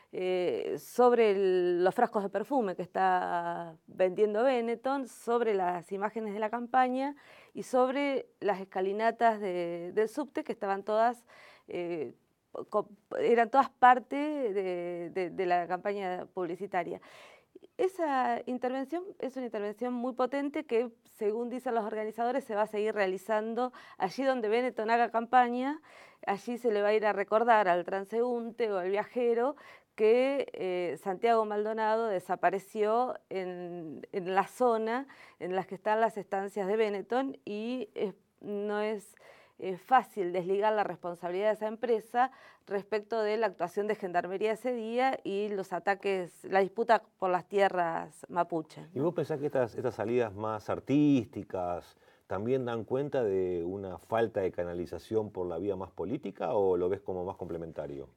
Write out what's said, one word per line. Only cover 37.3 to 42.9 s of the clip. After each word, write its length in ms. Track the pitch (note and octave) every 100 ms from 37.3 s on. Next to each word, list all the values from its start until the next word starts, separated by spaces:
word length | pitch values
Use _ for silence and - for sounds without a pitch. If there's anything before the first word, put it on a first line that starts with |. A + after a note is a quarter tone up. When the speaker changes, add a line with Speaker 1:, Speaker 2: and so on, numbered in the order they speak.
| -
Speaker 1:
y 460 | - G#3 A3+ B3+ - -
es, 180 | F#3+ F3 _ _
no 380 | - G3+ G#3 G#3
es, 360 | G#3+ G#3 - - - - _ -
eh, 140 | F#3 F3+
fácil 560 | - B3+ - G#3+ F3
desligar 400 | F3+ F3 G3 G#3+
la 140 | G#3+ F3
responsabilidad 640 | E3+ F3 E3+ F3 F3+ G#3+
de 60 | G#3
esa 120 | G#3+
empresa 640 | A3 A#3+ A3 - A#3+ B3+ - - - -
respecto 560 | G3 F#3+